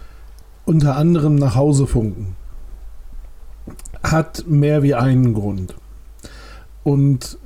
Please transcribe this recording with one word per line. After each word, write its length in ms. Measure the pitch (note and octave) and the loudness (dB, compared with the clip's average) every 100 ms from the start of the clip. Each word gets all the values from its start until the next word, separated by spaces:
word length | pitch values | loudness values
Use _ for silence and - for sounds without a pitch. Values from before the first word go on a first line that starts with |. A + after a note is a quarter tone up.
| - - - - - - - | -20 -20 -20 -20 -20 -8 0
unter 320 | D#3+ C#3+ C3+ | 2 2 2
anderem 380 | E3 E3+ D3 C#3+ | 2 4 4 4
nach 200 | C#3 A2+ | 2 2
Hause 320 | D3 C#3 C3+ | 4 4 2
funken, 480 | B2+ G#2+ G2 G2 F#2 - - - - - - - - - - - - - - - - | 0 -2 -4 -10 -10 -14 -14 -14 -14 -14 -14 -14 -14 -16 -18 -18 -16 -16 -16 -16 -8
hat 400 | - D#3+ D#3 - E3+ | -2 0 0 -6 2
mehr 340 | D3 D3 D3+ | 4 4 4
wie 100 | C#3 | 4
einen 400 | A#2+ C3 B2+ B2 | 4 4 4 4
Grund. 420 | G#2+ G2+ G2 F#2 - - - - - - - - - - - | 2 -2 -4 -8 -12 -20 -20 -20 -20 -20 -20 -20 -20 -20 -6
Und 540 | D3 C#3 C#3+ B2+ - - | 0 2 4 2 -4 -14